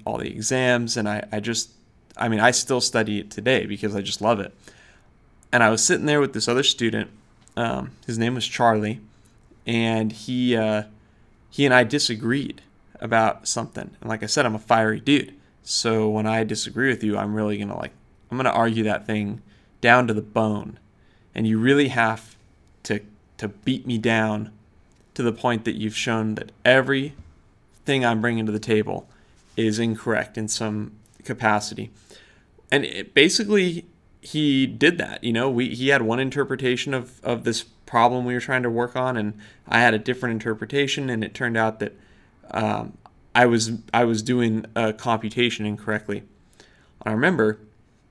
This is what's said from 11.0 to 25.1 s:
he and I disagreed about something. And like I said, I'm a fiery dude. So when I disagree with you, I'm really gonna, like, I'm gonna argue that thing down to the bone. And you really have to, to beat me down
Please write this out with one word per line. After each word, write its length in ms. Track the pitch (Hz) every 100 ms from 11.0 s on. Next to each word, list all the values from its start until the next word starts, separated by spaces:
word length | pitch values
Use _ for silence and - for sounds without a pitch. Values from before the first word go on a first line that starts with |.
| _ _ _ _ _
he 160 | - 139
and 80 |
I 100 | 127
disagreed 800 | 113 147 - 107 113 139 - - - _ _ -
about 480 | 113 113 110 - -
something. 440 | 117 117 113 - -
And 80 | 110
like 140 | 110
I 40 | 107
said, 180 | 151 123
I'm 100 | 107
a 40 |
fiery 400 | - 113 107 107
dude. 340 | 139 143 - - _ _
So 460 | - - 113 110 107
when 160 | 107 110
I 180 | 113
disagree 460 | 110 107 - 110 131
with 140 | 110
you, 140 | 107 104
I'm 180 | 104 107
really 220 | 107 104
gonna, 200 | 101 85
like, 140 | - - _ _ -
I'm 60 | 127
gonna 120 | 127
argue 340 | 113 117 113 107
that 200 | 104 -
thing 360 | 107 101 113 - _ _ -
down 260 | 117 123 117
to 60 |
the 80 | 107
bone. 580 | - 117 110 104 107 - _ _ _ _ _ -
And 100 | 110
you 140 | 110
really 300 | 123 143 135
have 460 | 123 113 110 - - _ _ _ _
to, 180 | - 104 - - _ -
to 100 | 104
beat 380 | - 135 131 127
me 140 | 113
down 520 | 113 113 110 107 107 - _ _ _ _ _